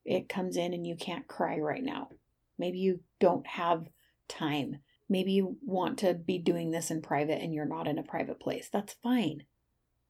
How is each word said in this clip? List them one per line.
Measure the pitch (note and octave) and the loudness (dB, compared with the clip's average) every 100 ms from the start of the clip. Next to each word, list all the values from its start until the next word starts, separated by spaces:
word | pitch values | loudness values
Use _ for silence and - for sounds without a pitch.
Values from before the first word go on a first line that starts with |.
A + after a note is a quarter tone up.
it | - F#3 - | -2 -2 0
comes | G3 F3+ F3+ | -4 -2 -2
in | F3 | -2
and | F3 | -2
you | E3+ E3+ | -4 -6
can't | - F3 - | -6 -8 -8
cry | - E3 - | -2 -2 0
right | D3+ C#3 | -2 -2
now. | C3+ - - - _ _ _ - | -4 -6 -8 -16 _ _ _ -6
Maybe | F3 F#3 | -4 0
you | F#3+ F3+ - - | 2 0 -4 4
don't | F#3 F3+ - | 6 6 -2
have | - E3+ E3 E3 _ _ _ - | -2 2 2 0 _ _ _ -14
time. | - D#3 D3 B2 D3 _ _ - | -4 -2 0 -2 -6 _ _ 0
Maybe | F#3+ F#3+ | 0 4
you | G3 F#3 - | 4 2 -2
want | C#4 F#3 E3+ - | -2 0 0 2
to | G3 | 2
be | F3 E3 F3+ | 2 0 0
doing | E3+ E3+ E3 | 2 0 0
this | E3 E3 | -2 -2
in | D#3+ | -4
private | - C#3+ D3+ D#3 | 0 0 2 0
and | E3 | -2
you're | D#3 | -2
not | D3+ D#3+ D#3+ | -2 -4 -2
in | D#3+ | -4
a | |
private | - E3 - - | 0 0 0 -2
place. | - - - | -4 -4 -2
That's | G3+ G#3 | -2 -2
fine. | - A#3+ B3 E3+ D3 - _ _ _ _ _ _ | -4 2 4 4 0 -12 _ _ _ _ _ _